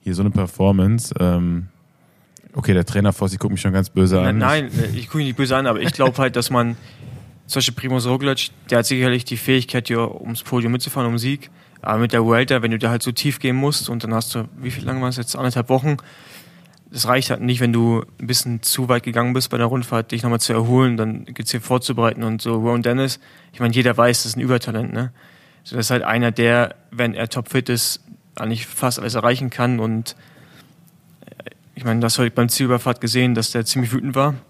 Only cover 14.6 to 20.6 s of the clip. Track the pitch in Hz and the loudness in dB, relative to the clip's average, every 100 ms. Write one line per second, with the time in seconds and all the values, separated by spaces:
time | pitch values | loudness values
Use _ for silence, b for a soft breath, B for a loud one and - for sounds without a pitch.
14.6 | 127 127 120 131 127 123 120 - 127 120 | -8 -6 -4 -2 -4 -4 -6 -4 -2 -2
15.6 | 123 131 143 143 B B B B B B | 2 2 2 -2 B B B B B B
16.6 | B B _ 123 120 123 131 123 123 123 | B B _ -6 0 2 0 -2 -2 0
17.6 | 123 117 117 113 - - 117 123 120 113 | 2 2 2 2 -2 -12 -4 -2 -2 -4
18.6 | - - 123 123 123 117 120 127 127 120 | -4 -2 0 0 0 -2 0 0 -2 0
19.6 | 117 127 120 117 113 117 120 117 - 113 | 0 0 -2 -2 -2 -4 0 0 0 0